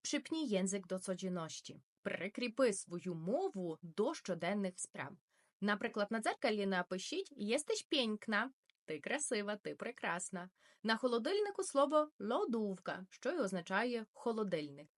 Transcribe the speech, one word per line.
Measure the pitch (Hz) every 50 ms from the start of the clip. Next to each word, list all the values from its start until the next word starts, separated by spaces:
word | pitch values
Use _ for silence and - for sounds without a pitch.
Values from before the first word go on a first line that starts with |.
Przypnij | - - 294 285 - - 320 320 311 240
język | 208 185 185 190 196 202 190
do | - 185 185
codzienności. | - 196 185 175 185 185 180 175 160 156 - - - - 151 147 _ _ _ _
Прикріпи | _ 196 185 - 165 208 - - 240 240 220 - 269 233
свою | 196 - - - 175 175 175 185 170
мову | 160 160 175 240 330 392 370 - 196 180 170 156 -
до | - 165 160 - 214 285 330
щоденних | - _ - 180 170 170 175 202 208 196 185 180 -
справ. | - - - - 135 139 151 - _ _ _ _ _ _ _ _
Наприклад, | 196 208 208 202 - 226 220 214 202 -
на | 226 226
дзеркалі | 220 330 415 - - 240 214 208 196
напишіть | 196 190 180 185 _ 156 - - - - 359 392 -
«Jesteś | 285 269 208 208 233 302 - - 440 403 - _
piękna». | 330 285 240 220 214 214 - - 214 202 233 269 - _ _ _ _ _ _
Ти | - 160 147
красива, | - - 226 302 - - 247 208 208 202 214
ти | 202 _ 156 147
прекрасна. | - 208 226 247 - - 202 170 180 - - 190 175 180 185 _ _ - - - _ -
На | 214 226
холодильнику | 226 254 254 240 226 220 311 392 415 415 403 403 -
слово | 381 - - 277 285 277 311 302 302 302 _ _
«lodówka», | 196 208 240 320 415 339 226 226 214 202 190 185 _ - 160 185 190 -
що | - - - 247
й | 359 330
означає | 226 190 190 180 165 - 190 202 240 247 240 226 220 _
«холодильник». | _ - - 240 226 220 214 196 175 156 151 143 139 143 151 - _